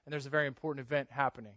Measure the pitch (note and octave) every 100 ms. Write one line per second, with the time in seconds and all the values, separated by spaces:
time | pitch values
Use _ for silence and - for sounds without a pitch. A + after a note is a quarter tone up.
0 | C#3 D3 C3+ D3+ C#3+ B2+ D#3 C#3 B2 C#3+
1 | C3 B2+ C3 - G#2+